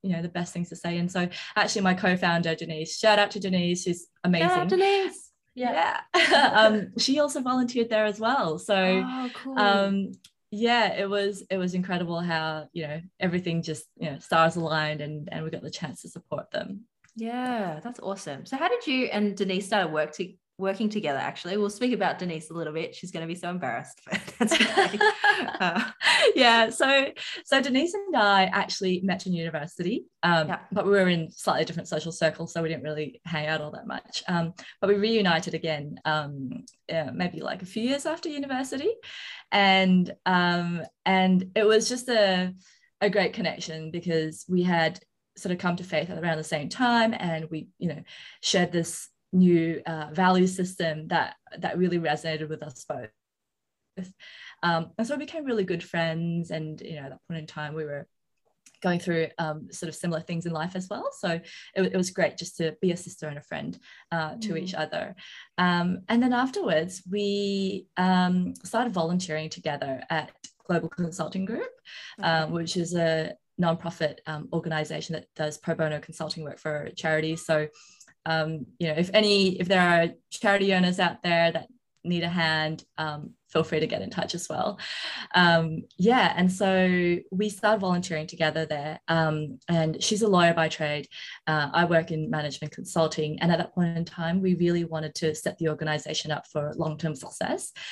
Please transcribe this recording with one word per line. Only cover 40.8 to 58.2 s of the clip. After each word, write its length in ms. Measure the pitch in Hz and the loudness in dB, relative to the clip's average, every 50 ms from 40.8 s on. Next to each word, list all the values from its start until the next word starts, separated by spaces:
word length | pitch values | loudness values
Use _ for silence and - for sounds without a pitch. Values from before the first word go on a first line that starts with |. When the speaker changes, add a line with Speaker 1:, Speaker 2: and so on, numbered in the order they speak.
| 160 - _ _ - | -6 -10 _ _ 0
Speaker 1:
and 460 | 190 190 190 185 185 185 185 185 185 - | 2 4 6 6 6 6 4 2 2 0
it 100 | 220 214 | 4 6
was 240 | 214 220 220 226 - | 6 6 6 4 2
just 200 | 254 247 - - | -2 -4 -2 0
a, 440 | 240 220 208 190 185 180 185 185 185 - - _ _ _ _ _ _ - | 4 4 4 4 4 2 0 -2 -6 -10 -16 _ _ _ _ _ _ 0
a 80 | 202 208 | 0 2
great 240 | 190 208 180 - - | 2 2 2 0 0
connection 580 | 233 226 220 - - 175 - 160 160 156 160 | -2 -4 -4 -4 -6 -8 -10 -10 -10 -10 -8
because 540 | 165 170 175 180 165 160 156 156 160 - - | -8 -6 -4 -2 0 0 0 -2 -6 -8 -6
we 160 | - 180 180 180 | 0 2 2 4
had 360 | 180 175 170 160 160 170 - _ _ _ _ _ _ _ | 4 4 4 2 2 0 -4 _ _ _ _ _ _ _
sort 160 | - - 190 | -8 -6 -4
of 60 | 180 | -4
come 180 | 175 185 180 175 | -2 0 -2 -2
to 80 | 175 180 | -2 -4
faith 260 | - 170 156 156 170 | -4 -2 -2 -2 -4
at 80 | 180 160 | -6 -4
around 160 | 165 175 160 | -2 -2 -2
the 60 | 156 156 | -2 -4
same 260 | - 170 151 143 - | -4 -4 -4 -4 -4
time, 440 | - - 254 240 240 233 226 226 226 | -2 0 2 4 4 4 4 2 0
and 320 | - - 175 165 160 160 156 | 0 -2 -2 -4 -4 -6 -6
we, 200 | 165 156 - - _ - | -8 -8 -10 -12 _ -4
you 100 | - 170 | -4 -4
know, 140 | 147 151 - - - - - - - - | -4 -6 -12 -18 -20 -20 -20 -20 -14 -6
shared 300 | - - - 185 175 175 | -2 0 2 2 2 2
this 380 | 175 175 170 - - - - - _ _ _ _ - | 2 0 -2 -2 -6 -10 -12 -16 _ _ _ _ 4
new, 480 | 185 185 180 175 165 165 165 165 - - | 6 8 8 8 6 4 2 -2 -4 -4
uh, 220 | 165 165 156 151 147 151 | -6 -6 -8 -8 -4 0
value 340 | 190 185 185 185 185 185 | 4 4 6 6 6 4
system 600 | 185 - - 185 185 - - 175 160 156 156 156 160 | 4 2 -2 -4 -4 -4 -4 -4 -2 -4 -4 -4 -2
that, 260 | 175 160 117 - - _ _ - - | 0 0 0 -2 -6 _ _ -20 -12
that 200 | - 190 - - | -8 -6 -4 0
really 220 | 175 185 180 175 170 | 0 0 2 2 0
resonated 480 | 165 151 151 151 - 165 156 151 156 | 0 0 -2 -2 -2 -4 -6 -6 -6
with 160 | 151 156 151 151 | -8 -8 -10 -12
us 220 | 147 131 - - | -14 -16 -14 -10
both. 220 | - 147 127 120 107 _ _ _ _ _ _ _ _ _ _ _ _ _ _ _ _ _ 185 180 - - _ - - - - - - - _ - | -10 -10 -10 -10 -14 _ _ _ _ _ _ _ _ _ _ _ _ _ _ _ _ _ -12 -12 -12 -14 _ -20 -20 -20 -20 -20 -20 -10 _ 0
Um, 280 | 175 170 165 170 - - | 0 0 0 -2 -4 -6
and 80 | - 233 | -6 -4
so 80 | 240 285 | -4 -4
we 100 | 262 302 | -6 -6
became 200 | 294 - 320 294 | -8 -10 -8 -4
really 200 | 269 240 214 190 | -2 -2 0 0
good 180 | 180 180 170 - | -2 -4 -6 -6
friends. 680 | - - 170 165 165 160 165 170 170 170 170 170 165 | -6 -4 -2 -2 -2 -2 -2 -2 -2 -2 -4 -4 -4
And, 280 | 165 160 156 156 156 - | -6 -8 -8 -8 -10 -12
you 140 | - - 165 | -12 -12 -12
know, 80 | 147 139 | -12 -12
at 60 | 139 | -14
that 80 | 139 - _ | -16 -16 _
point 120 | - 165 160 | -10 -10 -10
in 60 | 156 | -10
time, 260 | 151 - 156 151 147 151 | -10 -10 -10 -8 -8 -8
we 100 | 160 156 | -8 -8
were 220 | 147 143 143 - - _ _ | -8 -8 -10 -12 -14 _ _